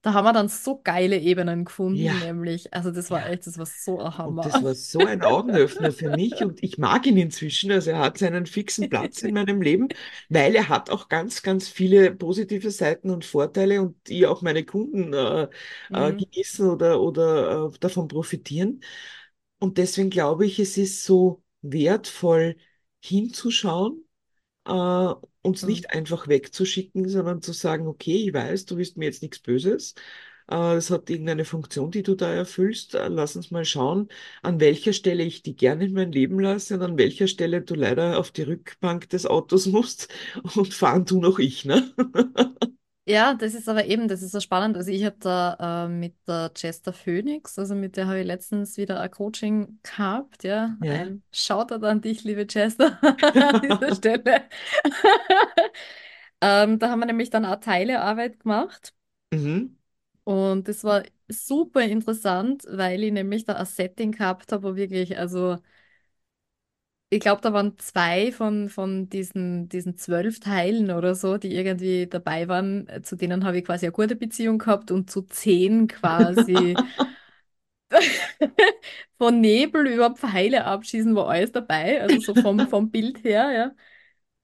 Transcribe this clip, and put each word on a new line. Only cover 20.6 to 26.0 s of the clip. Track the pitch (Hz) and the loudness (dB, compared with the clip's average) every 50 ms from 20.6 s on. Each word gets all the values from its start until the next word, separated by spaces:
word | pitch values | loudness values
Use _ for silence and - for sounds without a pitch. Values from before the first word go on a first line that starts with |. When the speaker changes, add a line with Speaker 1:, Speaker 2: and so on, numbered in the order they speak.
| 208 190 - | -2 -2 0
Speaker 2:
ist | 190 202 190 190 - - | -2 -2 -2 -4 -4 2
so | - 190 185 185 185 180 - _ _ _ _ | 4 6 6 6 6 2 0 _ _ _ _
wertvoll | - 147 135 156 143 160 196 233 233 - - - 180 170 165 160 165 165 165 - _ _ _ _ _ _ _ _ | -10 -6 -2 0 2 2 2 2 -2 -6 -8 -2 2 4 4 4 4 2 -2 -6 _ _ _ _ _ _ _ _
hinzuschauen, | - - 180 196 214 233 240 - - 233 226 - - 196 165 175 190 226 311 320 - _ _ _ _ _ _ _ _ _ _ _ - | -6 -2 0 0 0 -2 -4 -6 -2 -2 0 0 0 0 0 0 0 -2 -4 -6 -14 _ _ _ _ _ _ _ _ _ _ _ -8
äh, | - - 185 180 180 180 180 185 262 - - - - _ _ | -4 -2 0 0 2 2 2 2 0 -2 -4 -10 -20 _ _
uns | - 190 190 190 | -2 -2 -2 0
Speaker 1:
Mhm. | - | -2
Speaker 2:
nicht | 190 - 170 175 - | -2 -2 -2 -4 -6
einfach | - 160 | -6 -6